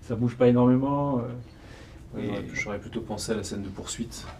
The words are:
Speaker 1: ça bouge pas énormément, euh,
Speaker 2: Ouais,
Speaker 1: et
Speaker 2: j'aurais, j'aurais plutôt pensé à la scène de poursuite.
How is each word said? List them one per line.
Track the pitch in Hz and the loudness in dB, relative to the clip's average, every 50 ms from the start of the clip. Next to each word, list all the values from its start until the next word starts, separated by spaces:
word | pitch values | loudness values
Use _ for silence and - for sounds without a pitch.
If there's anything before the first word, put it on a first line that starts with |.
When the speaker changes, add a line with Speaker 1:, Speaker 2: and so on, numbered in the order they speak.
| - | -6
Speaker 1:
ça | - 123 | -6 -2
bouge | 107 120 120 - | 0 0 0 4
pas | - 127 123 | 6 6 8
énormément, | 123 123 123 123 127 127 135 139 143 143 143 143 135 123 | 8 8 8 8 6 6 4 2 0 0 0 0 0 -2
euh, | 117 123 120 123 123 - - - - - - - - - - - - - - | -2 -4 -8 -10 -12 -16 -18 -20 -18 -18 -18 -18 -18 -18 -18 -18 -18 -12 -10
Speaker 2:
Ouais, | 107 104 | -6 -6
Speaker 1:
et | - | -4
Speaker 2:
j'aurais, | 98 101 101 - - | -4 -6 -6 -6 -6
j'aurais | - - 107 104 101 | -6 -6 -4 -6 -8
plutôt | 101 - - 113 | -8 -8 -8 -8
pensé | - - 107 101 - - 113 | -6 -6 -8 -6 -4 -4 -4
à | |
la | 104 98 | -4 -4
scène | - 110 101 98 | -6 -6 -6 -8
de | 98 | -8
poursuite. | 98 - - - - - 117 - - - - - - - | -8 -10 -10 -10 -6 -8 -8 -8 -8 -14 -14 -14 -14 -16